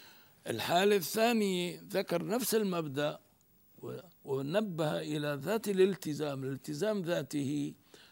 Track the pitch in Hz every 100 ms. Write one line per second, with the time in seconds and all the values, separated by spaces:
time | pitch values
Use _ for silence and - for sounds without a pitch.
0 | - - - _ - 113 127 170 202 202
1 | 151 220 233 226 196 180 175 160 - 190
2 | 196 170 160 240 - 226 202 170 156 135
3 | 151 156 _ _ _ _ _ - 123 127
4 | - _ 139 135 139 196 214 160 156 170
5 | 160 151 147 143 151 220 208 190 190 180
6 | 156 147 151 135 135 131 - 147 214 208
7 | 165 165 131 147 135 147 143 - _ -
8 | -